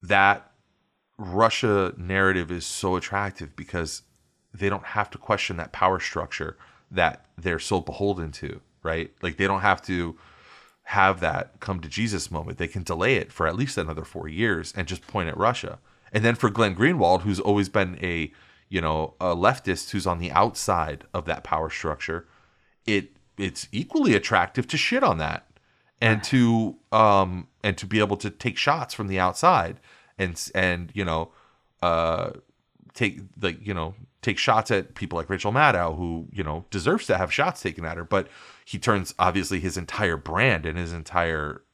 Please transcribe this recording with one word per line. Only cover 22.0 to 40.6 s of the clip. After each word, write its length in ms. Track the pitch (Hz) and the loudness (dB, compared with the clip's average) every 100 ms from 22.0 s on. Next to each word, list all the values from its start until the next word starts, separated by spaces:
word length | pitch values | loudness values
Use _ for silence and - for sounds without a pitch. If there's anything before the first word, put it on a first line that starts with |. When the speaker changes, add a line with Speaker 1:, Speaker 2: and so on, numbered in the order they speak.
| - 82 - _ _ _ _ _ - | -6 -8 -10 _ _ _ _ _ -2
Speaker 1:
it, 320 | 104 - _ _ - | -2 -2 _ _ -6
it's 300 | 98 - - | -6 -6 -8
equally 400 | 101 170 320 262 110 | -6 -2 2 4 4
attractive 500 | - 101 87 - 123 | 4 2 2 -2 -2
to 100 | 156 | -2
shit 260 | - 247 | 0 2
on 140 | 262 85 | 2 2
that 280 | 78 80 _ _ _ _ _ _ | -2 -4 _ _ _ _ _ _
and 180 | 113 110 | 2 2
Speaker 2:
Right. 40 | - | 4
Speaker 1:
to, 520 | 135 120 113 110 - _ | 4 6 4 2 -4 _
um, 540 | 110 110 101 92 90 - _ | 4 6 6 4 -2 -10 _
and 140 | 104 98 | -4 -4
to 80 | 92 | -2
be 140 | 107 | 2
able 180 | 104 98 | 2 0
to 120 | 107 | -4
take 280 | - 127 123 | -6 -6 -2
shots 360 | - 156 127 | 0 0 -2
from 140 | - 104 | -8 -4
the 120 | 95 | 0
outside 640 | 92 90 170 170 85 - _ - _ _ | 0 4 4 4 2 -6 _ -20 _ _
and 140 | 95 | -4
s-, 180 | 82 - | -4 -6
and, 380 | 95 92 87 85 | 0 2 0 -4
you 100 | 98 | -4
know, 280 | 92 80 80 _ _ _ _ _ | -2 -2 -4 _ _ _ _ _
uh, 500 | 87 82 82 82 87 - _ _ _ _ - | 0 2 2 0 -4 -8 _ _ _ _ -20
take, 260 | - 107 - 98 - | -4 -4 -4 -16 -6
like, 240 | 101 85 101 | -6 -4 -6
you 80 | |
know, 200 | 92 80 104 - _ | -6 -6 -8 -20 _
take 160 | - 98 | -4 -2
shots 340 | - 110 110 | 2 2 2
at 240 | 104 92 - | 0 -2 -10
people 220 | 98 87 | -8 -6
like 120 | 80 | -4
Rachel 220 | 95 104 | -4 -2
Maddow, 440 | 117 151 98 87 78 | 4 4 4 0 -2
who, 300 | 87 82 78 | -4 -6 -8
you 120 | 92 | -6
know, 220 | 80 78 101 | -6 -6 -6
deserves 340 | 101 87 190 - | -4 0 0 0
to 100 | 92 | 0
have 160 | 92 | 0
shots 280 | - 156 - | 0 -2 -2
taken 220 | 98 78 80 | -6 -6 -8
at 120 | 85 | -8
her, 60 | |
but 240 | 82 98 87 - - - - | 0 0 0 -10 -20 -20 -12
he 120 | 98 | -6
turns, 360 | - 104 90 - | 0 0 0 2
obviously, 400 | 92 90 90 92 | 2 2 0 -2
his 180 | 90 92 | -2 -4
entire 400 | 87 - 104 78 | -8 -2 0 0
brand 480 | 69 85 127 95 | -2 0 2 2